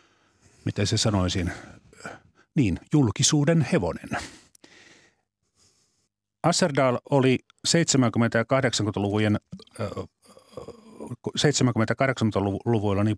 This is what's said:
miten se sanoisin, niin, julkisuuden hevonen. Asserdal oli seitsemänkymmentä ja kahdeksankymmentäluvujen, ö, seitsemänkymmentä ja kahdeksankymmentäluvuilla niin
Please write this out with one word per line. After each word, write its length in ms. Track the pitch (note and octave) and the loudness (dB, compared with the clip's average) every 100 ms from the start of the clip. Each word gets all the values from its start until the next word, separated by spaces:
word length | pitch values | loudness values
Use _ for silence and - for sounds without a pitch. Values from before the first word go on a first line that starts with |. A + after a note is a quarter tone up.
| _ _ _ _ _ _ - | _ _ _ _ _ _ -8
miten 220 | - G#2 | -4 -2
se 100 | A2 | 0
sanoisin, 540 | A#2+ G2+ F2+ F#2+ E2+ - - - _ - - - _ _ _ - | 0 0 0 -2 -4 -6 -14 -20 _ -20 -18 -18 _ _ _ -2
niin, 240 | G#2+ E2 - | 0 -2 -2
julkisuuden 720 | D#3 A#2+ - C3+ D3+ C#3+ E3 C3+ | 2 2 2 0 2 2 2 2
hevonen. 380 | E3 G2+ - - - - - _ _ - - - - _ _ _ _ _ _ _ _ _ _ _ _ _ _ | 0 -2 -6 -8 -10 -10 -18 _ _ -20 -20 -20 -20 _ _ _ _ _ _ _ _ _ _ _ _ _ _
Asserdal 560 | D#3 F3 F3+ C#3+ C3 B2 - | -2 2 0 2 2 0 0
oli 300 | C#3+ B2+ B2+ - _ - | 2 4 2 -2 _ 0
seitsemänkymmentä 720 | E3+ D#3+ C3+ B2 A#2 A#2 A#2 | 2 2 2 2 2 0 0
ja 80 | A2+ | 0
kahdeksankymmentäluvujen, 960 | C3 B2+ - G#2+ G2+ G2 G#2 G#2+ G#2 - - - - | 0 0 0 -2 -2 -2 0 0 0 -4 -20 -16 -12
ö, 100 | G#2 - F2+ _ _ - - - - - - - - - - - | -10 -10 -12 _ _ -20 -20 -20 -18 -20 -20 -18 -14 -10 -8 0
seitsemänkymmentä 560 | D3+ - B2+ A2+ A2 | 2 2 2 2 0
ja 40 | - | 0
kahdeksankymmentäluvuilla 1080 | C3+ - A2 G2+ G2+ G2 - A#2 G2+ G2 | 0 0 0 0 0 -2 -2 -2 0 0
niin 140 | G#2+ | 0